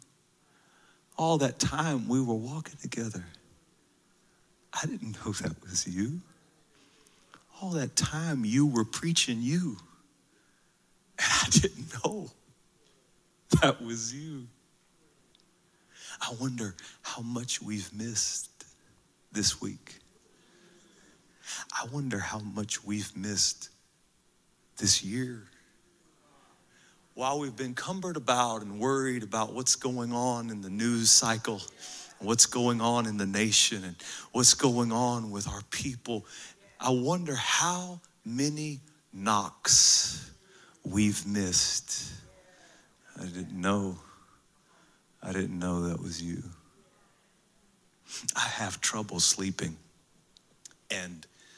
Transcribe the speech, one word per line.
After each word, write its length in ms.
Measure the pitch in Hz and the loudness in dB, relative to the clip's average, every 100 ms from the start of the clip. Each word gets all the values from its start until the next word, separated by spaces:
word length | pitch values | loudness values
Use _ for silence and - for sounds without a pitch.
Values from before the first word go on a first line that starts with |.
| - _ _ _ _ _ _ _ _ _ _ - | -18 _ _ _ _ _ _ _ _ _ _ -2
All 220 | 160 160 | 2 4
that 200 | 135 - | 2 2
time 480 | - 143 160 135 110 | 0 0 0 0 2
we 140 | 131 | 2
were 140 | 123 113 | 2 0
walking 420 | 120 151 - - | -2 -8 -10 -12
together, 440 | - 117 113 92 87 - - _ _ _ _ _ _ _ _ _ _ _ _ | -8 -6 -6 -6 -12 -18 -20 _ _ _ _ _ _ _ _ _ _ _ _
I 140 | - 151 | -6 -4
didn't 400 | - 110 104 113 | -4 -8 -6 -6
know 80 | |
that 280 | 101 82 80 | -4 -4 -6
was 240 | 92 95 - | -6 -4 -2
you. 340 | 90 113 175 - - _ _ _ _ _ _ - _ _ - _ - | 0 -2 -2 -10 -20 _ _ _ _ _ _ -20 _ _ -20 _ -10
All 100 | 190 | -4
that 240 | 170 123 - | -2 -2 0
time 480 | - 151 165 139 | -2 -2 -2 0
you 220 | 107 127 147 | 2 4 6
were 200 | 117 110 | 4 0
preaching 560 | - 165 165 - 113 | 0 0 2 2 0
you, 360 | 120 170 170 101 - - _ _ _ _ _ _ _ _ _ _ _ - | 0 0 -2 -6 -14 -20 _ _ _ _ _ _ _ _ _ _ _ -2
and 80 | - | 2
I 220 | - - | 4 6
didn't 440 | - - - 156 120 | 6 6 0 -10 -4
know 280 | - 214 - - _ _ _ _ _ _ _ _ _ _ - - | -4 -4 -10 -16 _ _ _ _ _ _ _ _ _ _ 2 4
that 220 | 139 - | 6 2
was 320 | 117 117 113 135 | -4 -6 -6 -8
you." 320 | 156 143 120 - _ _ _ _ _ _ _ _ _ _ _ _ _ - - - | -10 -12 -14 -20 _ _ _ _ _ _ _ _ _ _ _ _ _ -20 -16 -10
I 140 | - 120 | -8 -6
wonder 360 | 131 120 107 92 - - | -4 -4 -6 -6 -16 -14
how 180 | - - | -12 -8
much 400 | 117 120 120 - | -6 -6 -4 -6
we've 320 | 104 107 95 | -4 -6 -6
missed 560 | 104 117 104 - - - - - _ _ _ _ _ _ | -8 -6 -2 -2 -4 -8 -14 -20 _ _ _ _ _ _
this 300 | 104 95 - | -2 0 0
week. 380 | 101 98 - - - _ _ _ _ _ - - _ _ - _ _ _ - - - | -6 -12 -16 -20 -20 _ _ _ _ _ -20 -20 _ _ -20 _ _ _ -12 -10 -8
I 140 | - 117 | -8 -6
wonder 260 | 143 135 101 | -4 -2 -2
how 220 | 92 110 | -2 -6
much 440 | 104 98 104 - | -6 -6 -4 -4
we've 320 | 104 104 95 - | -2 -4 -4 -6
missed 540 | 104 98 - - - - _ _ _ _ _ _ _ _ _ - | -4 0 0 0 -10 -18 _ _ _ _ _ _ _ _ _ -2
this 260 | 101 - | 2 2
year. 400 | 95 120 127 117 101 - _ _ _ _ _ _ _ - _ _ _ _ - _ _ | 2 -4 -4 -8 -16 -20 _ _ _ _ _ _ _ -20 _ _ _ _ -20 _ _
While 260 | - 131 147 | -4 0 0
we've 160 | 139 117 | -2 -4
been 200 | 131 123 | -6 -4
cumbered 420 | - 190 180 156 | -6 -4 -4 -2
about 460 | 127 123 120 110 | 2 4 2 0
and 160 | 104 101 | -6 -2
worried 420 | 127 135 135 123 | 2 2 2 -2
about 320 | 104 110 107 | -2 -2 -2
what's 220 | 113 131 - | 0 0 0
going 380 | 131 127 120 | 0 -2 -2
on 360 | 120 127 120 117 | 0 2 0 -4
in 120 | 107 | -8
the 100 | 95 | -6
news 400 | 101 117 117 113 | 0 2 4 6
cycle, 500 | - 117 113 - 104 - - - - - - | 6 6 2 -2 -6 -8 -16 -16 -14 -16 -6
and 80 | 101 | 2
what's 200 | 117 - | 6 6
going 340 | 123 120 117 | 6 4 4
on 240 | 117 120 113 | 4 2 2
in 120 | 104 | 0
the 100 | 98 | 0
nation, 560 | 101 110 101 - 107 | 2 4 6 4 2
and 120 | 92 87 - - - | -6 -12 -12 -14 -4
what's 240 | 127 120 - | 4 6 8
going 360 | 135 120 117 | 6 4 4
on 380 | 113 123 120 110 | 4 2 2 -2
with 180 | 101 101 | -4 -6
our 140 | - - | -6 -6
people, 560 | - 143 120 - 110 - - - - - - | -6 -4 -6 -6 -6 -6 -14 -18 -20 -20 -4
I 60 | 131 | 0
wonder 460 | 127 127 180 165 131 | 2 2 0 0 -2
how 640 | - - 170 180 180 175 - _ 110 | 0 2 2 0 -4 -12 -18 _ -6
many 560 | 120 147 151 151 139 - _ _ | 0 0 0 -4 -8 -12 _ _
knocks 1160 | 95 101 107 87 - - - - - - - - - _ - - - | -4 2 2 0 -2 6 8 8 6 2 -4 -12 -18 _ -20 -20 -14
we've 440 | - 101 104 101 98 | -2 2 4 2 -2
missed. 840 | 101 92 87 - - - - - - - - - - - - _ _ - - | -2 0 2 2 0 -4 -6 -8 -14 -18 -20 -20 -20 -20 -20 _ _ -20 -12
"I 60 | 90 | -10
didn't 280 | 90 82 | -8 -8
know. 460 | 92 92 101 98 87 - - - _ _ _ _ _ _ _ _ _ | -2 0 2 0 -6 -12 -20 -20 _ _ _ _ _ _ _ _ _
I 100 | - | -6
didn't 280 | 95 95 90 | -4 -2 -2
know 300 | 90 87 85 | -2 0 0
that 100 | 85 | -4
was 240 | 90 - | -6 -6
you." 180 | 85 85 - - _ _ _ _ _ _ _ _ _ _ _ _ _ _ - - - - | -6 -6 -8 -16 _ _ _ _ _ _ _ _ _ _ _ _ _ _ -14 -6 -2 0
I 40 | |
have 420 | - - 104 - | 0 0 -4 -2
trouble 380 | - 110 104 90 | -2 -2 -2 2
sleeping, 580 | 85 - 95 90 87 80 - _ _ _ _ _ _ _ - - - | 2 4 0 -2 -4 -6 -16 _ _ _ _ _ _ _ -20 -20 -10
and 380 | 98 92 85 - _ - | -8 -8 -12 -18 _ -20